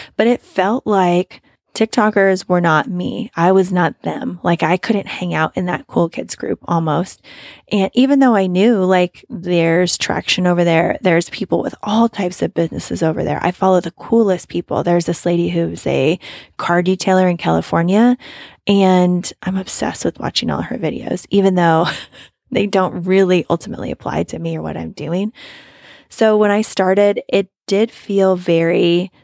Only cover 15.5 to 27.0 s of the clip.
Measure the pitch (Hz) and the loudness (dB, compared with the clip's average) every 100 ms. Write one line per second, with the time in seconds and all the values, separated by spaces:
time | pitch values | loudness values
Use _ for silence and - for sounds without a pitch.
15.5 | 175 165 170 147 135 135 180 - - - | -2 -4 -4 -4 0 0 -2 -6 -20 -18
16.5 | - - 175 175 190 - 185 185 170 170 | -8 -2 0 2 0 0 2 2 0 -2
17.5 | 165 170 170 175 202 240 247 - - - | -2 0 -2 2 4 4 2 -6 -20 -20
18.5 | - - 202 190 180 180 180 - - 185 | -8 0 2 4 4 4 0 -4 -10 -6
19.5 | 190 190 - 151 - 170 - - - - | -6 -4 -4 -4 -4 -4 -4 -6 -4 -4
20.5 | 147 170 - 160 - - 180 - 196 190 | -4 -6 -6 -6 -6 -6 -8 -2 2 4
21.5 | 180 170 160 165 - - - - _ _ | 4 4 4 2 -4 -12 -20 -20 _ _
22.5 | 240 202 190 185 180 180 190 185 180 - | -4 0 0 -2 -2 0 2 4 2 0
23.5 | - - - - - - - - 165 165 | -4 -6 -10 -8 -8 -6 -6 -6 -8 -8
24.5 | 160 156 - 160 - 147 175 214 - - | -8 -8 -8 -10 -10 -6 -4 -4 -8 -20
25.5 | - - - - - _ - 220 214 208 | -20 -20 -20 -20 -20 _ 0 2 4 2
26.5 | 208 220 - 190 190 | 2 0 0 2 4